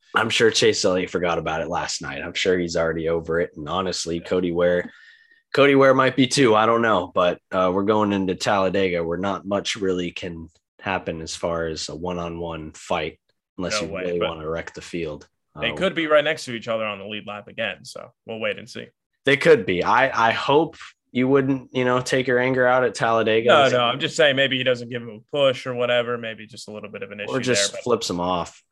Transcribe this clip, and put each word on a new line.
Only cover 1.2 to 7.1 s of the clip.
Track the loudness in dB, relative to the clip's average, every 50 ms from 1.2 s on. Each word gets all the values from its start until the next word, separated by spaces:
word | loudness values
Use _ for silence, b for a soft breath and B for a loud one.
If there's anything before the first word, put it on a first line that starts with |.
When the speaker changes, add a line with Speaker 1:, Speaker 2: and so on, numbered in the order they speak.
| 0 0 -2 -2
Speaker 2:
about | -2 -4 -4 -4
it | -4 -4
last | -4 -4 -4 -6 -8 -8
night. | -8 -10 -10 -8
I'm | -10 -8 -4
sure | -2 0 2 2 2
he's | 0 -2 0
already | 0 0 0 -2 -2 -2 -2
over | -2 -2 -2 -2 -2 -2
it. | -2 -2 -6
And | -12 -8 -4
honestly, | -4 -2 -2 -2 -4 -6 -4 -4 -6
Speaker 1:
Yeah. | -6 -4
Speaker 2:
Cody | -2 -2 0 0 0
Ware, | 0 2 2 2 2 0 -2 B B B B B B B B B B B B B 2
Cody | 4 6 6 6
Ware | 6 6 6 6
might | 4 2 2 4
be | 2 2
too. | 2 4 4 4 6 6
I | 6 4
don't | 4 4 2
know. | 2 2 2 2 0 0